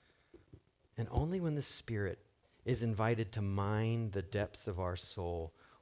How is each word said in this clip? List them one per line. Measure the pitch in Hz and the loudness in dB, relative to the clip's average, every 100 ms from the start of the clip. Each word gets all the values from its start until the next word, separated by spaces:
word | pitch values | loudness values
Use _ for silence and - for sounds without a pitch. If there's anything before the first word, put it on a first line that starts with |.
| _ _ _ - - - _ _ _ - | _ _ _ -20 -20 -20 _ _ _ -6
And | 110 | -2
only | 117 151 185 | 0 2 0
when | 165 | 0
the | 147 | 0
Spirit | 131 - - 110 98 - - _ _ _ | -2 -6 -2 -2 0 -4 -12 _ _ _
is | - 123 | -2 0
invited | 117 104 110 113 104 | 2 2 2 2 0
to | 113 | 0
mine | 101 98 101 107 113 117 113 | 0 2 2 2 2 2 0
the | 98 | -2
depths | 92 104 104 - - | -2 0 -2 -2 -4
of | 90 | -2
our | 90 90 | -2 -2
soul | - - 87 85 80 - - - | -4 -4 -2 -2 -4 -10 -20 -20